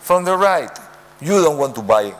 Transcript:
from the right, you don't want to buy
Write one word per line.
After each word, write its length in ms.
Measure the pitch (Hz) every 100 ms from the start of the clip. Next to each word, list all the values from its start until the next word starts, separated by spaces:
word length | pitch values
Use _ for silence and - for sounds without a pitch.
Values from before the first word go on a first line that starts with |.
from 220 | - 180
the 120 | 180 185
right, 360 | 196 175 110 - - - - -
you 200 | 147 202
don't 160 | 165 147
want 180 | 139 117
to 60 |
buy 320 | 101 107 104 80